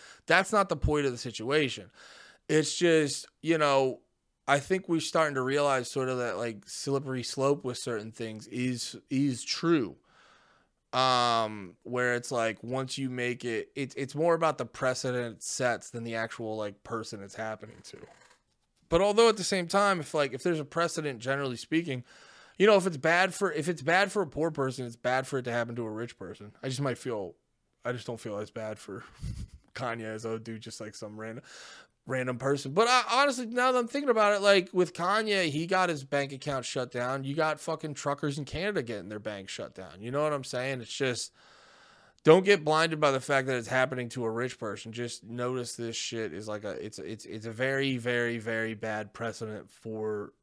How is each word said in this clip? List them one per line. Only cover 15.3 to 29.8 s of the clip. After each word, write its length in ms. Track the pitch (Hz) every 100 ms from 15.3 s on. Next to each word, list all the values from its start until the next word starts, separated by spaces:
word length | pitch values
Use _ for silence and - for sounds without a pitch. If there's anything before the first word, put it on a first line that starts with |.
| -
it 40 |
sets 480 | - - 123 104 -
than 140 | 120
the 100 | 117
actual, 420 | 113 113 - 110 110
like, 280 | 104 98
person 360 | - 113 - 107
it's 140 | 98
happening 440 | - 110 107 107 123 -
to. 100 | - - - _ _ _ _ _ _ -
But 120 | 165
although 280 | 202 208 233
at 80 | 214
the 60 |
same 240 | 175 190 170
time, 320 | 196 202 180
if, 160 | 143
like, 180 | 156 139
if 100 | 127
there's 160 | 180 160
a 40 |
precedent, 540 | 139 165 170 - 147 120
generally 380 | 123 139 139 117
speaking, 480 | - 160 170 127 - - - - - -
you 100 | 202
know, 80 | 202
if 100 | 180
it's 100 | 156
bad 380 | 160 175 190
for, 160 | - 196
if 180 | 156 147
it's 140 | 156
bad 300 | 135 180 202
for 100 | 208
a 40 | 160
poor 240 | 147 160
person, 340 | 151 131 123 123
it's 80 |
bad 320 | 117 123 131 131
for 100 | 135
it 60 | 123
to 60 |
happen 220 | 120 117
to 100 | 120
a 60 | 113
rich 260 | 110 117 -
person. 360 | - 107 104 -
I 60 | 131
just 120 | 131
might 160 | 139 120
feel, 380 | 127 107 87 - _ _ _ _
I 60 | 120
just 160 | 123 117
don't 140 | 113
feel 180 | 113 101
as 140 | 107
bad 260 | 113 110 107
for 240 | - 95 - - - -
<laughs> 360 | - - _
Kanye 300 | -